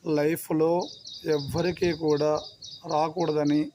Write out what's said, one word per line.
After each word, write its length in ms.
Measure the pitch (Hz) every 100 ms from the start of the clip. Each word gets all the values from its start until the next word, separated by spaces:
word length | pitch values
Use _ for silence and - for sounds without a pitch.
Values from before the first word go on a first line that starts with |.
| 175 151
లైఫ్లో 540 | 147 165 - 156 160 175 190 - - - 165 151
ఎవ్వరికీ 540 | 139 165 175 170 175 156
కూడా 280 | 156 147 151 151 - - - - 170
రాకూడదని 680 | 151 160 170 160 151 147 147 151